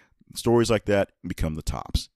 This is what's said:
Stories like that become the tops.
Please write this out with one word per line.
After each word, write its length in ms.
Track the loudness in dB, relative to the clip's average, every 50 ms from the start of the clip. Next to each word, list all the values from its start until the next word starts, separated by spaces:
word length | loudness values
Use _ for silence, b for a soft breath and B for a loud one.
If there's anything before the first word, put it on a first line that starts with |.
| b b b b b -20 -12
Stories 360 | -4 0 4 4 4 4 4
like 140 | 2 0 2
that 260 | 2 2 2 2 0 _ _ -12
become 280 | -8 -4 -4 -2 -2 -4
the 60 | -4
tops. 480 | -6 -6 -6 -6 -6 -4 -6 -6 -6 -6 _